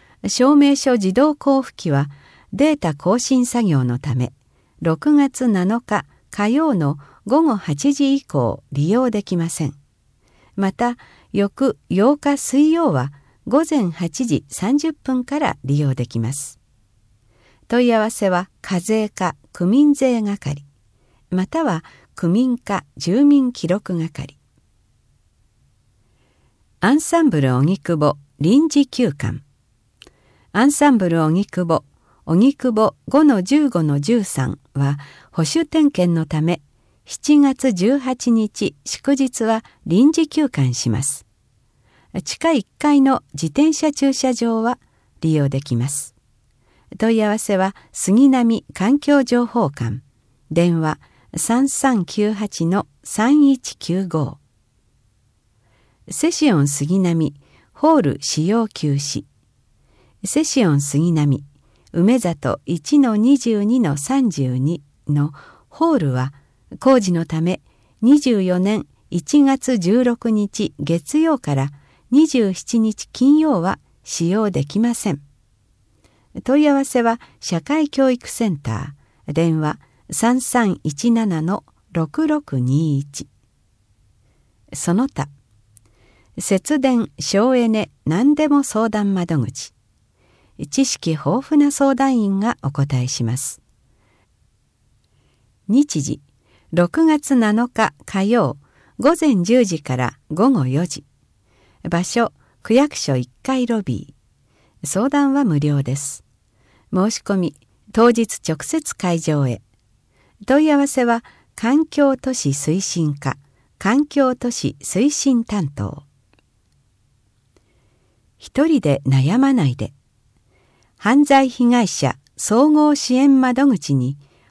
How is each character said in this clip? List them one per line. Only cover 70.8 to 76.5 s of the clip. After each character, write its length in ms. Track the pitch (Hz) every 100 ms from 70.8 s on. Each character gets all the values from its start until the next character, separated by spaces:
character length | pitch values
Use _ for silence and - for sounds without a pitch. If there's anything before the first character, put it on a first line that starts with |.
| 147 170 - 302
曜 220 | 320 285
か 160 | - 139
ら 140 | 135 - _ _ -
二 160 | 262 320
十 260 | 254 208
七 260 | 185 - 233
日 280 | 220 208 -
金 280 | - 262 302
曜 240 | 311 220
は 160 | 175 202 _ _
使 260 | - - 170
用 220 | 196 214
で 120 | 175
き 160 | 139 196
ま 140 | 233
せ 180 | 233 208
ん。 100 | 143 - _ _ _ _ _ _ _ _ _ _ -
問 180 | -